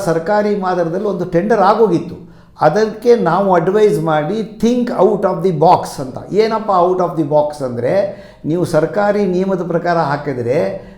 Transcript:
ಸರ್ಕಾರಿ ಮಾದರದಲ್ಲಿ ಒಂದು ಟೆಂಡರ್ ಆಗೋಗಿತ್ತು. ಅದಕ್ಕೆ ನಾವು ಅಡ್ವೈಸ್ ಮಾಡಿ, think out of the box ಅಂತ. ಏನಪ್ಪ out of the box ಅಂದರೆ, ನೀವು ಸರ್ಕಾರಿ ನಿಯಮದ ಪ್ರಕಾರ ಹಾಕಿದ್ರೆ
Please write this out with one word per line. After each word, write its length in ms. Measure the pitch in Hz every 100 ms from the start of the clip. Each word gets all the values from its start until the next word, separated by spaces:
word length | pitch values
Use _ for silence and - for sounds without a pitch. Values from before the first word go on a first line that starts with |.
| 170
ಸರ್ಕಾರಿ 500 | 165 170 208 208 202
ಮಾದರದಲ್ಲಿ 500 | 185 180 165 185 208
ಒಂದು 200 | 190 175
ಟೆಂಡರ್ 340 | 165 202 220
ಆಗೋಗಿತ್ತು. 760 | 190 220 220 170 - - - - - -
ಅದಕ್ಕೆ 540 | 151 190 220 - 247 233
ನಾವು 380 | 175 175 202
ಅಡ್ವೈಸ್ 460 | 175 165 208 214 165
ಮಾಡಿ, 600 | 160 156 151 220 208 -
think 260 | 226 247 240
out 340 | 165 190 202
of 200 | 190 165
the 100 | 185
box 320 | 156 165 185 - -
ಅಂತ. 340 | 131 120 -
ಏನಪ್ಪ 360 | 185 220 220 214
out 340 | 185 180 180
of 160 | 175 160
the 100 | 143
box 360 | 151 147 - 131
ಅಂದರೆ, 600 | 120 123 185 202 - - - 143
ನೀವು 200 | 170 165
ಸರ್ಕಾರಿ 600 | 156 - 208 208 208 202
ನಿಯಮದ 420 | 180 190 185 170
ಪ್ರಕಾರ 300 | 170 170 170
ಹಾಕಿದ್ರೆ 880 | 151 143 143 123 120 147 190 190 -